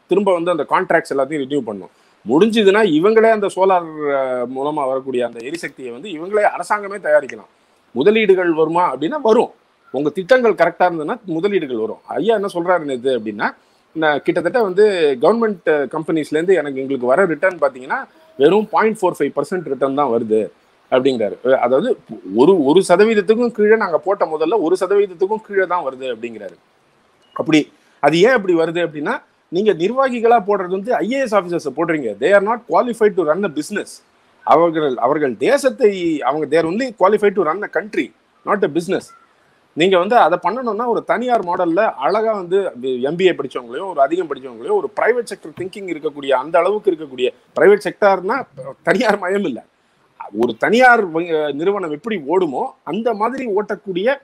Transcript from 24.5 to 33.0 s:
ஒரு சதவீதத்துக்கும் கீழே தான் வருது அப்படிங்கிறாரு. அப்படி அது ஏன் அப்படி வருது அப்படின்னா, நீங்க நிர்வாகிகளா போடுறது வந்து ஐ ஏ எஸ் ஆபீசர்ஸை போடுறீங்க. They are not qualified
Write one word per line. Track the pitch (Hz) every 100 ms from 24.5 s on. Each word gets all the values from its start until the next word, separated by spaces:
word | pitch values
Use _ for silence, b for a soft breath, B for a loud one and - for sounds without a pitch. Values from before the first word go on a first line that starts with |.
| 220
ஒரு | 160 185
சதவீதத்துக்கும் | 185 202 202 170 190 214 -
கீழே | 196 180
தான் | 180
வருது | 135 131 131
அப்படிங்கிறாரு. | 113 120 110 95 85 _ _ _ _ _ _ _ -
அப்படி | - 156 - _ b b
அது | 147 165
ஏன் | 214
அப்படி | 254 185
வருது | 170 165 165
அப்படின்னா, | 165 151 160 277 _ _ -
நீங்க | 170 214
நிர்வாகிகளா | 165 185 254 269 247 226 226
போடுறது | 196 202 180
வந்து | 190 202
ஐ | 208 190
ஏ | 269
எஸ் | 262
ஆபீசர்ஸை | 208 175 170 143
போடுறீங்க. | 127 170 160 117 98
They | 147
are | 202
not | 202 240 -
qualified | 180 247 226